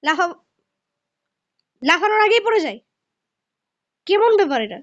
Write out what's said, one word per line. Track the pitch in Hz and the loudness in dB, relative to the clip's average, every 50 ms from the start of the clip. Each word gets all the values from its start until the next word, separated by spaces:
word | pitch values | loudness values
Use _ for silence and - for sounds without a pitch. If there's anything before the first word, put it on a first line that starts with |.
| - | -2
লাফা-, | 285 311 302 370 349 339 _ _ _ _ _ _ _ _ _ _ _ _ _ _ _ _ _ _ _ _ _ _ _ _ _ _ _ _ _ - | -2 -2 -2 -2 -4 -6 _ _ _ _ _ _ _ _ _ _ _ _ _ _ _ _ _ _ _ _ _ _ _ _ _ _ _ _ _ 0
লাফানোর | 269 330 339 339 415 427 427 | 0 0 2 2 0 2 2
আগেই | 427 427 440 466 | 2 2 2 2
পড়ে | 403 427 440 440 | 0 0 0 0
যায়। | 330 277 202 240 _ _ _ _ _ _ _ _ _ _ _ _ _ _ _ _ _ _ _ _ _ _ _ _ _ | -2 -2 -8 -12 _ _ _ _ _ _ _ _ _ _ _ _ _ _ _ _ _ _ _ _ _ _ _ _ _
কেমন | - 370 415 427 466 453 | -2 0 2 2 2 2
ব্যাপার | 403 403 302 277 247 | 2 2 0 0 -4
এটা? | 220 208 233 - | -6 -6 -10 -16